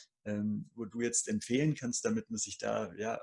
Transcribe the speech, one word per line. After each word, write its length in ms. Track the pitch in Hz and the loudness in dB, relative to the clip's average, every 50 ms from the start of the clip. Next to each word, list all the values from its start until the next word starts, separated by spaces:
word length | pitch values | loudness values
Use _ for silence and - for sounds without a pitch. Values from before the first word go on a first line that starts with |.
| - - _ _ - | -20 -20 _ _ -6
ähm, 460 | 107 104 104 104 107 104 104 101 - - | -2 0 0 2 2 0 0 -4 -6 -8
wo 100 | 117 113 | -8 -8
du 160 | 98 101 117 | -6 -2 0
jetzt 280 | 120 117 117 - - - | 0 2 2 2 2 2
empfehlen 460 | 110 104 - - 120 135 151 156 147 | 0 -2 0 2 4 4 4 4 2
kannst, 300 | - 127 120 120 - - | 2 0 -2 -2 0 2
damit 260 | 113 110 110 107 - | 2 2 2 0 -2
man 80 | 113 104 | -4 -4
sich 200 | - 104 - - | -4 -6 -6 -4
da, 340 | 107 107 110 110 110 92 85 | -2 0 0 0 0 -2 -4
ja, 240 | 95 104 113 113 - | -4 -2 -2 -2 -4